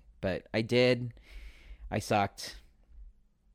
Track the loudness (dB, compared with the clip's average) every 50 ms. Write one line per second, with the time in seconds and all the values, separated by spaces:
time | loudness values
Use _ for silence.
0 | -16 -20 -14 -4 -4 -2 -2 -2 -6 -4 -2 -2 0 4 4 6 6 6 4 2
1 | 0 -8 -8 -12 -20 -18 -16 -16 -16 -16 -18 -20 -18 -20 -18 -16 -10 -6 -4 -4
2 | 0 2 2 2 2 0 -2 -10 -14 -12 -14 -16 -20 -20 _ _ _ _ -20 -20
3 | -20 -20 -20 _ _ _ _ _ _ _ _